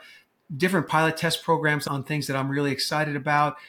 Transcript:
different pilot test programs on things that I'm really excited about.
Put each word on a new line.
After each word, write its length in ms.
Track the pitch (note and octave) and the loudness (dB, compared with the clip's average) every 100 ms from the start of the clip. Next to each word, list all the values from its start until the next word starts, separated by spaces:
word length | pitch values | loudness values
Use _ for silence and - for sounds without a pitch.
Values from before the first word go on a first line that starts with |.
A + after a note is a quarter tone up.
| - - _ _ - C#3 | -8 -20 _ _ -14 -2
different 320 | F3+ F#3 C#3 | 2 2 2
pilot 280 | D#3 D#3+ D#3+ | 2 2 2
test 280 | E3+ D#3+ | -2 -2
programs 420 | - D#3+ D#3 D3 C#3+ | 0 0 2 0 -2
on 160 | C#3+ | -4
things 240 | C3 D3+ C#3+ | -4 -4 -2
that 100 | C3+ | -2
I'm 120 | C3+ | -2
really 240 | C#3 C#3+ | 0 0
excited 420 | C3+ - D3+ D#3 | 0 -2 -2 -2
about. 420 | D3 D3 D3 D3 - | -2 0 2 2 0